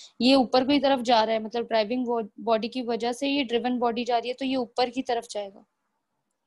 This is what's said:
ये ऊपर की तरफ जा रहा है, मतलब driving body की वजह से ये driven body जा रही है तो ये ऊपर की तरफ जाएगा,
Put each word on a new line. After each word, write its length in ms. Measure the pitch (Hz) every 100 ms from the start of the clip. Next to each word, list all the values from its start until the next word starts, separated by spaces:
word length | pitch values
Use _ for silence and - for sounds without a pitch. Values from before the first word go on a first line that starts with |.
| - -
ये 140 | 240
ऊपर 300 | 269 240 254 254
की 120 | 285
तरफ 200 | 269 269
जा 220 | 233 233
रहा 100 | 220
है, 80 | 226
मतलब 220 | 220 240 233
driving 400 | 226 208 247 240 233 214 -
body 280 | 214 220 220
की 140 | 254
वजह 280 | 233 226 233
से 160 | 240 277
ये 160 | 285
driven 340 | 240 233 240 247
body 260 | 240 233
जा 140 | 233 240
रही 100 | 233
है 60 |
तो 100 | 247
ये 120 | 269 262
ऊपर 340 | 240 - 254
की 120 | 247
तरफ 260 | 262 233 233
जाएगा, 340 | 208 202 208 226 _ _ _ _ _ _ _